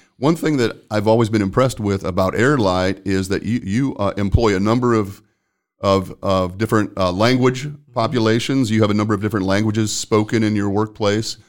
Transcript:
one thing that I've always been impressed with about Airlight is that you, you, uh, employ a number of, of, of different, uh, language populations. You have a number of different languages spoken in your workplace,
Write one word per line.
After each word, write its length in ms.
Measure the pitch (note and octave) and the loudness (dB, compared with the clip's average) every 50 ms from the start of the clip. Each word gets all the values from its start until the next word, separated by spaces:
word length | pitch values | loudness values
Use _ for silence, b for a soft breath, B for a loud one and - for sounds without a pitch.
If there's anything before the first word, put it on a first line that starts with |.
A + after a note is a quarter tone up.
| B B B - | B B B -2
one 160 | A#2+ D3 F3 | 0 0 0
thing 200 | E3 - D#3 D3+ | 0 0 -2 0
that 200 | C3+ A#2 G#2+ - - - - | 0 0 0 -2 -6 -12 -6
I've 160 | G#2+ G#2+ G2+ | -4 -2 2
always 220 | A2 A2 A#2 A#2 G#2 | 2 4 4 2 2
been 140 | A2 G#2+ G2 | 2 0 0
impressed 360 | G2 F#2 B2+ C3 C3 B2 - | 0 2 2 0 0 0 -2
with 260 | G#2+ G2+ G2 F#2+ - | -2 -2 -2 -2 -2
about 300 | D#2+ F2 F#2+ F#2+ F#2 - | -4 -2 0 0 0 0
Airlight 720 | F2+ A2+ C3+ D3+ C3+ A2 F#2+ F2+ F#2 F#2 F#2+ F#2+ - - | 2 2 2 2 2 2 0 2 2 0 0 -2 -4 -4
is 220 | - F#2+ F#2+ G2 F#2 | -2 -2 -2 -2 -2
that 160 | G2 - - | -4 -4 -2
you, 160 | F#2+ A2+ A#2+ - | -2 -4 -4 -4
you, 320 | F#2+ G2 A#2+ C#3 C3+ - | -2 -2 -2 -2 -2 -4
uh, 160 | - G2+ G2 - | -4 -4 -4 -2
employ 400 | - G2+ G2 F#2 - A#2 A2 G2+ | -2 -2 0 2 2 4 4 2
a 40 | F#2 | 2
number 340 | G2 G#2+ A2+ B2+ B2 B2 A#2 | 2 2 2 2 2 2 2
of, 280 | A2 G#2 F#2+ G2 - _ _ _ _ _ _ _ _ _ _ _ _ | 2 0 -2 -6 -16 _ _ _ _ _ _ _ _ _ _ _ _
of, 360 | - G2+ G2 G2 F#2 F#2 - - - | -2 0 0 0 0 -4 -10 -8 -4
of 360 | G2 F#2+ F#2+ F#2 F2+ F2+ F#2 | -2 0 0 0 -2 -4 -4
different, 340 | A2 G#2+ A#2+ A2 G#2+ - - | -4 0 2 0 0 0 -2
uh, 160 | G2 F#2+ F2+ F2+ | -2 -2 -2 0
language 560 | F#2 G#2+ A#2+ B2+ B2+ B2 B2+ B2+ B2+ C#3 D3 D3 - - _ - | 0 2 2 2 4 2 2 0 0 -8 -12 -12 -14 -18 _ -6
populations. 800 | B2 A2+ A2 - B2 A2 A2 A2 A#2+ - - C#3 C3+ C3 G#2 | -4 -2 -2 0 0 2 2 2 0 0 -2 0 0 0 2
You 100 | A2 A2 A2 | 2 2 2
have 80 | G#2 | 2
a 40 | G2+ | 2
number 200 | G#2 G#2+ A2 A2 | 0 0 0 0
of 60 | G2 | -2
different 260 | G2+ G#2 A2+ G#2 F#2 | -2 -2 -2 -2 0
languages 480 | F#2+ F#2+ G2+ A2 A2 G#2 A2+ A2 G#2+ - | 0 0 0 0 0 0 0 -2 -2 -2
spoken 480 | - - - A2+ G#2+ G#2 G#2 - A2+ A2 | -6 -4 0 0 0 0 2 0 0 0
in 140 | G#2+ G#2+ | 0 0
your 140 | G#2 G2+ G2+ | -2 -2 -2
workplace, 640 | G2 G#2 A2 G#2+ - - A2 G2+ G2+ G#2+ A2 - - - - | -2 -2 -2 -4 -4 -2 0 0 0 0 -2 -4 -8 -12 -16